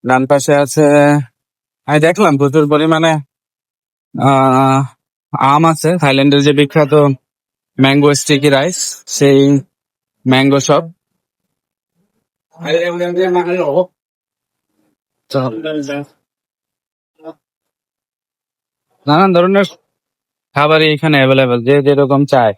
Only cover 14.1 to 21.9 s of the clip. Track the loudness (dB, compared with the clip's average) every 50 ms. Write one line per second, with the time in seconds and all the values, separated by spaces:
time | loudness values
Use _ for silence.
14.1 | _ _ _ _ _ _ _ _ _ _ _ _ _ _ _ _ _ _ _ _
15.1 | _ _ _ _ -6 -6 -6 -6 -8 -8 -10 -8 -8 -8 -8 -8 -10 -10 -12 _
16.1 | _ _ _ _ _ _ _ _ _ _ _ _ _ _ _ _ _ _ _ _
17.1 | _ _ -20 -20 -20 _ _ _ _ _ _ _ _ _ _ _ _ _ _ _
18.1 | _ _ _ _ _ _ _ _ _ _ _ _ _ _ _ _ _ _ _ -2
19.1 | 0 0 2 2 2 2 2 2 0 0 -2 -2 -6 _ _ _ _ _ _ _
20.1 | _ _ _ _ _ _ _ _ _ -2 0 2 2 2 2 0 -2 -2 -2 0
21.1 | 0 2 2 2 2 2 2 0 -2 -2 0 0 0 2 2 2